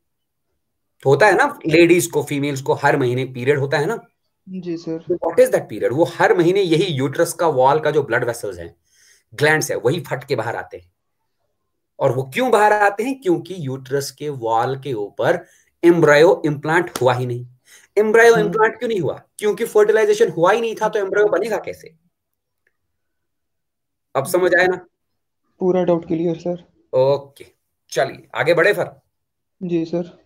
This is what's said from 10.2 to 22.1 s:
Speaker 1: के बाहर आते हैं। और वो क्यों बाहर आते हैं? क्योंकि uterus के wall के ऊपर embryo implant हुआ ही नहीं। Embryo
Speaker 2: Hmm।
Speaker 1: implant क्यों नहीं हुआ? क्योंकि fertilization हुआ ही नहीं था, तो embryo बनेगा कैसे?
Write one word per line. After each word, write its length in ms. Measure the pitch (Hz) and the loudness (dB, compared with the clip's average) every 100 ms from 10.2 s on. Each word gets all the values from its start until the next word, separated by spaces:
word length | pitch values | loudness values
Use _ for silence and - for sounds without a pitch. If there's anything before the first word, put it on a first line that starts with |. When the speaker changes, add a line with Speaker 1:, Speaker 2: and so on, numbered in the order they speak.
Speaker 1:
के 120 | - 123 | -6 -6
बाहर 200 | 113 98 | -4 -8
आते 220 | - 90 | -12 -18
हैं। 140 | _ _ _ _ _ _ _ _ _ _ _ - | _ _ _ _ _ _ _ _ _ _ _ -4
और 120 | 135 | -2
वो 120 | 127 | -2
क्यों 280 | 127 220 254 | -4 -2 2
बाहर 220 | 220 214 | 4 4
आते 300 | 208 202 202 | 4 2 0
हैं? 180 | 240 269 | -6 -4
क्योंकि 340 | 185 160 - 185 | -2 -2 -4 -10
uterus 520 | 135 131 131 139 135 | -8 -8 -6 -6 -6
के 180 | - 147 | -10 -10
wall 500 | 135 113 113 123 135 | -6 -2 -2 -2 -4
के 140 | 143 | -6
ऊपर 520 | 110 101 - 123 170 - _ _ _ | -8 -8 -4 -2 -2 -4 _ _ _
embryo 580 | 170 175 151 147 170 - 151 | 4 4 6 6 6 4 0
implant 560 | 143 151 165 175 - | -4 -2 -2 -2 -2
हुआ 120 | 123 | 0
ही 120 | 123 127 | 0 -4
नहीं। 220 | 120 - _ _ - _ - | -8 -10 _ _ -20 _ -2
Embryo 380 | 214 226 233 226 | 2 6 6 6
Speaker 2:
Hmm। 100 | - | 2
Speaker 1:
implant 340 | 175 226 - | 0 0 -2
क्यों 100 | 240 | -6
नहीं 100 | 214 | -4
हुआ? 240 | 127 90 _ - | -4 -8 _ -6
क्योंकि 280 | 208 202 226 | -4 -2 -2
fertilization 640 | 208 208 214 214 208 220 | 2 4 4 2 2 2
हुआ 220 | 160 180 | 2 2
ही 100 | 226 | 2
नहीं 140 | 233 214 | -2 -4
था, 140 | 214 | -4
तो 100 | 214 | -2
embryo 280 | 190 190 208 | -2 0 0
बनेगा 300 | 180 220 196 | 0 -2 -6
कैसे? 380 | - 87 - _ _ | -8 -16 -18 _ _